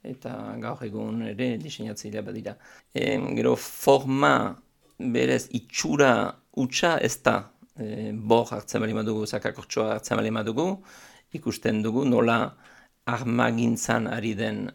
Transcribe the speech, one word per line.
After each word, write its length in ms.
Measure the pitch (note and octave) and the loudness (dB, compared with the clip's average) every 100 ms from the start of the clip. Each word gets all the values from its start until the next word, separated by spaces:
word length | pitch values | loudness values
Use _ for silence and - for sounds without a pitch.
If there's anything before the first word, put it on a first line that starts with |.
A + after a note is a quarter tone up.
Eta 500 | - B2+ A#2+ G#2+ G#2+ A2 | -12 -12 -12 -10 -10 -10
gaur 220 | A2+ - A2+ | -10 -8 -10
egun 360 | G#2+ A2 A2+ A2+ | -8 -6 -6 -6
ere 300 | G#2 B2+ A2+ | -4 -4 -4
diseinatzailea 640 | D3+ - A2 G#2 G#2+ G#2 | -8 -10 -10 -10 -8 -8
badira. 320 | G2+ G#2+ G#2 G#2 - - _ | -8 -8 -10 -12 -20 -20 _
Em, 400 | - - G#2+ - | -2 0 0 -2
gero, 220 | A2+ A#2+ B2 | 0 2 2
forma 1000 | - - - C#3 C3 C3+ D3 C3 G#2 - _ _ _ _ | -2 -2 4 4 4 2 4 4 2 -6 _ _ _ _
berez 500 | B2+ A#2+ B2+ B2+ - | -2 0 2 0 -2
itxura 640 | A#2+ - - - C#3+ C#3 A#2 G2 - _ | -8 -6 -6 -2 4 6 6 2 -4 _
hutsa 440 | - B2+ - F3 D#3+ | -4 -2 2 2 2
ez 140 | - - | 0 2
da. 180 | B2+ G#2 G2+ _ - - | 2 2 -2 _ -20 -10
E, 320 | G#2+ G#2 A2 | -8 -6 -6
bor 360 | G#2+ G#2+ A2+ A2+ | -6 4 4 4
hartzen 280 | G#2+ - A2+ | -4 -4 -2
bali 120 | A2 | -2
madugu, 320 | A2 A2 G#2+ G#2+ | -2 -2 -2 -2
zakakortxoa 680 | A2 A2 - - - A2 A2 | -4 -4 -8 -6 -2 0 -2
hartzen 220 | - A2 | 0 0
bali 120 | A2 | 0
madugu, 340 | A2+ A2 A2+ F3 F#3+ - - - - _ | 0 -2 0 0 -2 -10 -20 -20 -20 _
ikusten 480 | D3+ - G#2+ - G#2+ | -6 -6 -2 0 0
dugu 220 | G#2+ A2+ C#3 | 0 0 4
nola 320 | A#2+ A#2 A#2 A#2 - - - _ _ - | 4 4 4 0 -6 -20 -20 _ _ -6
armagintzan 1000 | A#2+ B2 A#2 A#2+ A#2 A#2 A2 - A#2 A2 | -4 0 2 2 4 0 0 0 0 0
ari 240 | A2+ A2+ | -4 -4
den 300 | G2+ A2 G#2+ G2 | -2 -2 -4 -8